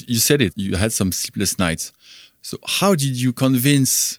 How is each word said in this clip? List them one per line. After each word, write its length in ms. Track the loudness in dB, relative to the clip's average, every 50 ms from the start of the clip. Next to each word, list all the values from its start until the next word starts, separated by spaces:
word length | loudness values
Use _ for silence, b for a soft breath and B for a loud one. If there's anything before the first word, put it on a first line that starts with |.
| -6
you 120 | -4 -2 0
said 220 | 2 2 4 4
it, 120 | 2 0 0
you 200 | -4 -4 -2 0
had 140 | 0 0 0
some 200 | 0 0 0 -2
sleepless 480 | -2 -4 -6 -8 -4 -4 -4 -2 0 0
nights. 320 | 0 0 0 -2 -6 -12 -14 B B B B B B B B B
So 160 | -14 -14 -14 -12 -8
how 300 | -6 -2 0 2 2 2
did 260 | 2 0 -2 -2 0
you 100 | 0 -2
convince 840 | 0 0 2 2 2 2 2 4 4 4 2 2 0 0 -2 -2 -6